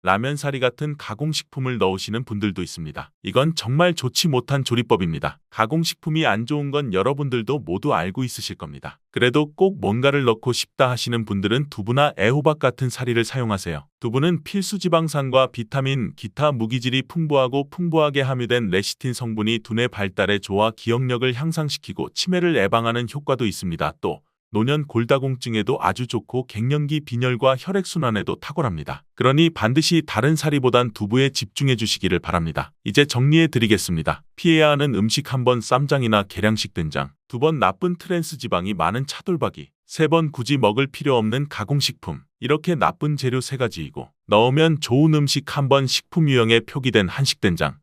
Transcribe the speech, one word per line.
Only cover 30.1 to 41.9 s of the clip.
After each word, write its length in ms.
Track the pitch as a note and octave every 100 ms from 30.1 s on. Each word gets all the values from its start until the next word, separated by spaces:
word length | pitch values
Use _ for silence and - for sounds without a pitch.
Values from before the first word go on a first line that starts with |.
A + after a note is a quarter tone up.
| - C3+
사리보단 560 | D#3+ D#3 C#3+ B2+ B2 A#2+
두부에 380 | - G2+ B2 C3+
집중해 460 | C3 G#2 - C#3 A#2+
주시기를 420 | A2 - F#2 F2
바랍니다. 540 | - F2 E2 D2 - _
이제 220 | A#2 G#2+
정리해 420 | C#3+ B2 C#3 D#3+ D#3+
드리겠습니다. 800 | B2+ A2 G#2+ - E2+ D2+ D2+ -
피해야 360 | - E3+ D#3+ D3+
하는 240 | C#3+ D3 G2+
음식 360 | A2 C#3+ -
한 120 | C3
번 160 | B2 B2
쌈장이나 640 | - C3 C#3+ C#3+ A#2 G#2+
계량식 500 | G2 - G#2+ A2 F#2+
된장, 380 | - D#2 C#2+ C#2 _ _
두 100 | B2
번 220 | D3+ D#3
나쁜 340 | F#2+ - F3+ F3
트랜스 420 | - F3 E3 C#3
지방이 360 | A#2+ F#2 F#2
많은 320 | F#2+ E2 A#2 C#3
차돌박이, 600 | - - E3+ A#2+ - C#2+ _ _
세 220 | - D#3
번 220 | E3 D#3
굳이 240 | C#3+ A#2 C#3+
먹을 300 | G#2+ G#2+ C#3
필요 280 | - C#3+ B2
없는 320 | A2 B2+ C#3+
가공식품. 760 | - G#2 C#3+ -